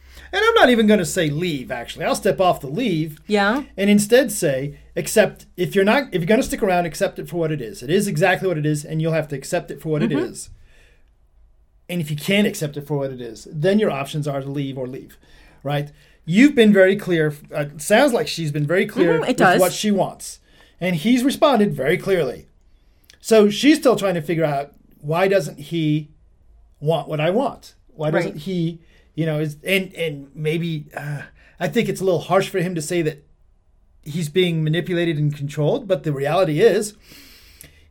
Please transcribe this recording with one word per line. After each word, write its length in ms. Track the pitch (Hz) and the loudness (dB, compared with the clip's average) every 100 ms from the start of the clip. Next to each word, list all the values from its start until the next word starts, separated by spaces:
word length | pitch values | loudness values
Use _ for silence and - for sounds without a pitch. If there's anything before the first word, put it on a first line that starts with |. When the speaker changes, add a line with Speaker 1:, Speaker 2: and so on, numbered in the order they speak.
| - - - | -20 -20 -8
Speaker 1:
And 100 | 381 | 0
I'm 100 | 440 | 2
not 140 | 453 294 | 6 6
even 160 | 233 214 | 6 4
gonna 200 | 214 160 | 4 2
say 240 | 190 156 | 0 -2
leave, 400 | 143 180 143 113 | -2 -4 -4 -6
actually. 340 | 123 117 131 | -10 -10 -6
I'll 100 | 190 | -4
step 240 | 240 208 180 | 0 0 2
off 200 | 180 170 | 2 2
the 60 | 135 | -4
leave 520 | 156 247 160 160 151 - | -4 0 0 -2 -8 -2
Speaker 2:
Yeah. 380 | 208 202 254 285 - | 0 2 0 -4 -2
Speaker 1:
and 100 | 202 | 4
instead 420 | 208 202 240 277 | 4 6 4 4
say, 480 | - 160 131 143 - - | 0 -2 -2 -6 -10 -10
"Accept, 520 | - 160 220 190 - - - | -8 0 2 2 -2 -16 -6
if 180 | 175 | -2
you're 100 | 175 | 2
not, 240 | 196 262 277 | 2 2 0
if 80 | 180 | -4
you're 60 | 170 | 2
gonna 160 | 220 | 2
stick 200 | 269 277 | 0 -2
around, 220 | 202 180 | 0 0
accept 340 | 175 - 185 185 | -2 -2 -4 -4
it 100 | 151 | -10
for 80 | 175 | -4
what 140 | 160 | -4
it 100 | 156 | -4
is. 200 | 110 98 | -8 -10
It 60 | 123 | -2
is 160 | 190 208 | 0 0
exactly 400 | 156 180 185 185 | 0 2 2 -2
what 100 | 160 | -2
it 80 | 147 | -2
is, 180 | 151 | -2
and 160 | 151 156 | -4 -4
you'll 120 | 160 | -2
have 160 | 160 151 | -2 -4
to 80 | 139 | -8
accept 340 | - 175 175 | -6 -6 -6
it 100 | - | -10
for 80 | 156 | -4
what 140 | 151 | -2
Speaker 2:
Mm-hmm. 160 | 226 269 | 0 -2
Speaker 1:
it 40 | 359 | -4
is." 200 | 392 - - - _ _ _ _ _ _ _ _ _ _ _ - | -10 -18 -20 -20 _ _ _ _ _ _ _ _ _ _ _ -8
And 120 | 175 | -6
if 100 | 147 | -4
you 60 | 147 | -6
can't 300 | - 202 208 | 0 2 2
accept 300 | - 147 143 | -2 -6 -8
it 100 | 143 | -6
for 120 | 147 | -4
what 120 | 139 | -4
it 100 | 127 | -8
is, 260 | 120 110 - | -12 -14 -14
then 280 | 160 175 208 | -2 2 2
your 120 | 214 | 2
options 380 | 139 139 156 147 | -2 -6 -6 -4
are 120 | 139 | -4
to 80 | 139 | -6
leave 280 | 139 139 131 | -6 -6 -6
or 80 | 127 | -10
leave, 320 | 135 - - _ - - _ | -10 -16 -20 _ -20 -20 _
right? 280 | 139 143 147 - _ _ | -4 -4 -4 -12 _ _
You've 300 | - 180 285 | 0 4 6
been 180 | 277 220 | 6 6
very 240 | 196 190 208 | 8 6 4
clear. 380 | 185 170 151 147 - | 0 0 0 -4 -8
Uh, 60 | 156 147 | -8 -8
it 80 | - | -8
sounds 300 | - 208 285 | 2 4 4
like 160 | 233 151 | 2 -2
she's 240 | - 160 | -4 -4
been 140 | 147 147 | -2 0
very 200 | 180 214 | 0 0
clear 280 | - 175 | 0 2
Speaker 2:
Mm-hmm, 100 | 160 | 2
it 40 | - | 0
Speaker 1:
with 80 | - | 2
Speaker 2:
does. 220 | 196 180 | 4 4
Speaker 1:
what 120 | 180 | 2
she 180 | - 214 | 0 0
wants. 480 | 196 139 - - - _ _ _ _ | 0 -2 -6 -16 -18 _ _ _ _
And 160 | 180 175 | -4 -2
he's 280 | 214 254 | 2 2
responded 480 | 262 - 311 240 196 | 2 2 4 4 2
very 220 | 147 131 180 | 0 -2 -2
clearly. 480 | 185 190 135 92 - _ _ _ _ _ _ _ | 0 0 -2 -6 -16 _ _ _ _ _ _ _
So 300 | - 220 208 | 4 6 6
she's 280 | - 269 311 | 4 4 4
still 180 | 269 214 | 4 2
trying 180 | 196 | 0
to 80 | 175 | -2
figure 220 | 151 165 | -2 0
out, 280 | 156 139 143 _ _ _ | 0 -2 -6 _ _ _
why 260 | 147 165 196 | -4 0 2
doesn't 300 | 196 156 - | 2 0 -8
he 520 | 147 170 156 151 151 _ _ _ _ - _ _ | -8 -2 0 0 -4 _ _ _ _ -20 _ _
want 280 | 143 160 - | -2 -2 -2
what 120 | 156 | -2
I 100 | 156 | 0
want? 440 | 202 277 - - _ _ | 0 -2 -6 -18 _ _
Why 160 | - 151 | -6 -2
doesn't 220 | 175 165 | 0 -2
Speaker 2:
Right. 80 | 156 | -6
Speaker 1:
he, 400 | 190 180 165 165 _ _ _ | -6 -4 -4 -6 _ _ _
you 120 | - 160 | -4 -2
know, 140 | 151 | -2
is, 160 | 156 147 | -4 -6
and, 280 | - 196 185 | -2 -2 -2
and 360 | - 165 143 139 | -6 -6 -6 -12
maybe, 520 | 156 156 165 170 156 151 - | -8 -4 -2 -4 -6 -8 -12
uh, 260 | 147 143 - - _ - | -8 -10 -12 -20 _ -8
I 80 | 175 | -2
think 200 | 233 202 | 0 -2
it's 120 | - | -2
a 40 | |
little 160 | 190 165 | 0 0
harsh 280 | 147 185 190 | 0 0 0
for 120 | 196 | -2
him 140 | 175 | -2
to 60 | 175 | -4
say 200 | 147 175 | -4 -2
that 220 | 151 - _ _ _ _ _ _ _ _ | -2 -6 _ _ _ _ _ _ _ _
he's 260 | - 156 151 | -10 -6 -2
being 360 | 190 180 160 | 0 0 0
manipulated 540 | 156 165 170 175 170 151 | 0 -2 -2 -2 0 0
and 180 | 147 143 | -2 -2
controlled, 500 | 139 - 147 247 202 | -6 -2 0 0 -2
but 180 | 185 | -2
the 80 | 160 | -2
reality 480 | 135 139 170 180 151 | -4 -2 0 0 4
is, 340 | 220 185 214 - - - - - - - - - _ | 4 4 -2 -10 -20 -20 -20 -20 -20 -20 -20 -20 _